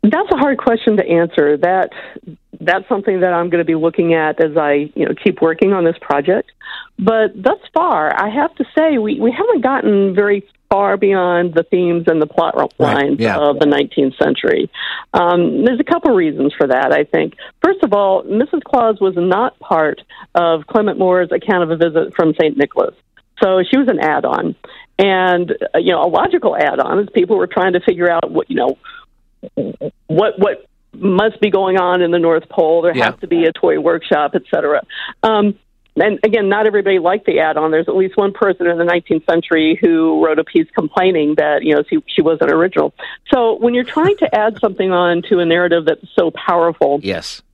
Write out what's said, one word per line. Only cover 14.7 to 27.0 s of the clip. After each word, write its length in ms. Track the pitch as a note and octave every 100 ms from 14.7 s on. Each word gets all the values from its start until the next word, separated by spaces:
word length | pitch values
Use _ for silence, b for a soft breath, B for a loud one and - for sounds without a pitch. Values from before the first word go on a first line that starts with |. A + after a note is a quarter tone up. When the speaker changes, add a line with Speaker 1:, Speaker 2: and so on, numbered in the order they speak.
| B B B B
Speaker 1:
Um, 500 | E3+ F3 F3 E3 C#3
there's 160 | A#3 B3
a 40 |
couple 260 | D4 E4+ D#4+
reasons 380 | G#3+ D#3+ C#3 C3+ -
for 100 | C#3+
that, 260 | B2+ C3+
I 120 | D3
think. 320 | D3 E3 D#3 - B _
First 180 | E4+ G4
of 100 | C4
all, 300 | G3+ G3 F#3+
Missus 360 | - G#3 C#4 E4
Claus 360 | - B3+ A3+ G#3
was 140 | F#3+ F3+
not 420 | F3+ F#3 B3+ _
part 440 | - E3+ D#3 - - B B
of 320 | F3+ E3+ D#3+ D3+
Clement 320 | G#3 G#3+ F#3+
Moore's 340 | F#3 F3+ F3
account 300 | - - F#3
of 80 | E3
a 60 | E3
visit 380 | E3+ D#3 -
from 200 | - E3 D3+
Saint 160 | D#3+ C#3+
Nicholas. 380 | C#3+ - - - _ _ _ -
So 200 | G3 F#3 F3+
she 100 | C4
was 100 | B3+
an 120 | F#3
add-on. 540 | D#3 C#3+ - - - - B B B -
And, 520 | G3 F#3+ F#3 F3 F3 - -
uh, 40 | -
you 140 | F3+
know, 120 | E3
a 60 | E3
logical 440 | E3+ D#4+ F4 A#3 -
add-on 420 | D3 C3+ C3 F#3